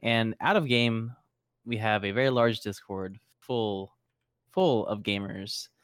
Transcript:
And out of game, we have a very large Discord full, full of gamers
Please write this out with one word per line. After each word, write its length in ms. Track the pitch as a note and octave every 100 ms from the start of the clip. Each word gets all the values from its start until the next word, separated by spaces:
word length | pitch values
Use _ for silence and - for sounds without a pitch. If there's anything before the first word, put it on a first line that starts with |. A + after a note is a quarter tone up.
And 340 | A2+ A2+ A2+ -
out 140 | D3+ G#3
of 120 | C#3
game, 480 | A#2+ A#2+ A2+ A2+ - _ _ _ _ A#2
we 120 | A2
have 260 | A2 G#2
a 80 | G2
very 180 | A2 C3+
large 300 | B2 A#2 G#2+
Discord 580 | G#2 - - F#2+ F#2+ G#2 _ _
full, 560 | - A#2+ A2 G2 G2 _ _ _ _ _ _
full 340 | F#3+ F3+ A2+ -
of 160 | G#2
gamers 680 | G#2 G2+ G2 G2 G2 - - _